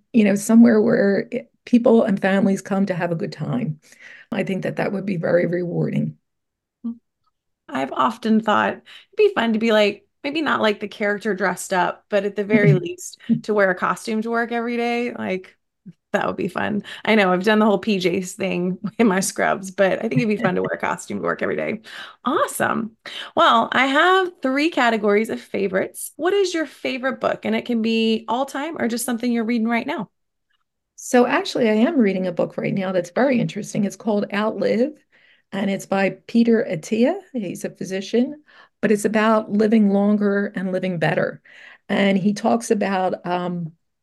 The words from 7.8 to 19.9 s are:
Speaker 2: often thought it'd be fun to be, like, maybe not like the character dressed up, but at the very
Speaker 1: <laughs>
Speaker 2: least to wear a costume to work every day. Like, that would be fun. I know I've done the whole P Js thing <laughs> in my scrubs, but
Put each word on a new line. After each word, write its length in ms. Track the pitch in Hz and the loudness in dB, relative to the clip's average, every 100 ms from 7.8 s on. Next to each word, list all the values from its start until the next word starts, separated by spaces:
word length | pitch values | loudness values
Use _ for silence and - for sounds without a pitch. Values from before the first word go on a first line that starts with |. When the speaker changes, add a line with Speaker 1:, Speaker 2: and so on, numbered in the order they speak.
| 269 | -4
Speaker 2:
often 480 | - 247 220 226 220 | 0 -2 0 0 2
thought 320 | 214 208 196 | 2 2 2
it'd 100 | - - - _ - | -2 -12 -20 _ 2
be 160 | 415 392 | 2 2
fun 180 | 226 | 0
to 60 | 220 | 2
be, 120 | 226 | 2
like, 360 | 214 208 208 _ _ | 4 2 0 _ _
maybe 180 | 285 302 | -6 -4
not 200 | 277 233 | -2 0
like 180 | 220 208 | 0 -2
the 80 | 202 | -6
character 460 | - 208 208 220 | -6 -4 -2 -4
dressed 400 | 190 190 180 - | -2 -2 -4 -4
up, 320 | 185 175 - - | -2 -2 -4 -4
but 140 | 208 | -2
at 120 | 202 202 | -2 -4
the 100 | 202 | 0
very 280 | 214 202 | 4 4
Speaker 1:
<laughs> 60 | 180 | 4
Speaker 2:
least 400 | 175 180 - - - 226 | 0 -10 -16 -8 -2 -2
to 100 | - | 0
wear 160 | 208 190 | 2 2
a 60 | 180 | 2
costume 460 | 185 180 - 220 | -2 -4 -4 -4
to 100 | 226 | -2
work 200 | 233 233 | -2 -2
every 260 | 233 233 240 | -4 -4 -2
day. 360 | 240 240 240 | -2 -2 -4
Like, 440 | 226 220 185 - _ _ _ 196 - _ | -6 -6 -6 -8 _ _ _ -20 -20 _
that 140 | 123 - | -2 -2
would 100 | - | -4
be 100 | 180 | -4
fun. 360 | - 98 208 - - | -4 -4 -4 -8 -6
I 120 | - 214 | 2 4
know 180 | 190 | 4
I've 100 | 180 | 2
done 160 | 196 214 | 2 4
the 60 | 214 | 4
whole 140 | 196 | 2
P 180 | 226 196 | 0 0
Js 360 | 175 190 180 | 0 -2 -4
thing 440 | - 190 175 180 185 185 | -6 -4 -2 -2 -4 -4
<laughs> 100 | - | 2
in 80 | 233 | 2
my 120 | 185 | 2
scrubs, 520 | 190 - - 156 190 | -2 -2 0 -2 -4
but 280 | 190 190 | 0 0